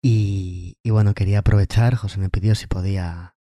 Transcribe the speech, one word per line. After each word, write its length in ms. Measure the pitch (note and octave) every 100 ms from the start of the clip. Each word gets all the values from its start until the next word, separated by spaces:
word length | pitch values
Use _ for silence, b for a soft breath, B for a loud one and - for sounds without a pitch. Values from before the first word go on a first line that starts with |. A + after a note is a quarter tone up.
Y, 760 | C3 A2 G2+ G2 F#2 F2+ F2 -
y 80 | A#2
bueno, 240 | G#2+ G#2
quería 240 | G2+ G2 G2+
aprovechar, 560 | - G2+ F#2 A2 A#2+
José 240 | B2 G2+ G2
me 120 | F#2+
pidió 240 | G#2 G#2
si 120 | G#2+ -
podía 640 | F#2 F#2 G2 F2 E2+ F2 _